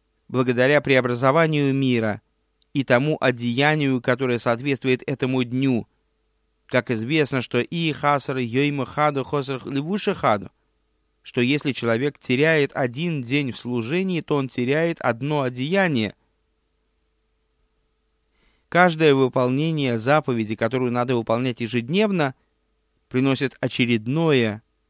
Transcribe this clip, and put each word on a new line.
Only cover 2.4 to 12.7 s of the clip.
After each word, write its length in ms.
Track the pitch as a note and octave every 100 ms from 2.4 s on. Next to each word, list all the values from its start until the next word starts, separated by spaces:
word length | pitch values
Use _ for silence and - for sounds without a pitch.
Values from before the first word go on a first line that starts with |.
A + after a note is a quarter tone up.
| _ _ _
и 100 | C#3+
тому 340 | B2 B2 D3 D#3
одеянию, 800 | C3 A#2+ A#2+ A#2+ D3 D#3 C#3 C3
которое 380 | C3 B2 C3 A#2
соответствует 640 | B2 A#2 C#3+ C3+ C3 B2 -
этому 380 | C3+ B2+ C3
дню. 440 | A#2+ B2+ C3+ A#2 - _ _ _ _ _ _ _ -
Как 260 | B2+ A#2
известно, 500 | A2+ A#2 D#3 C#3 C3
что 180 | - B2
и 320 | A#2+ E3+ D#3+
хасар 440 | B2+ D3 C#3+ - C3
йойма 480 | A#2 B2 C#3+ C#3+ B2
хаду 380 | - D3+ C3+
хосар 420 | B2 D3 C3+ C3 -
левуша 480 | C#3 D#3 G3+ G#3 F3+
хаду, 340 | C3+ G#2 - _ _ _ _ _ _ _
что 180 | - B2+
если 320 | B2 C#3+ D3
человек 480 | A#2 A#2 A#2 C#3+ -
теряет 520 | - B2+ D#3 D#3+ C#3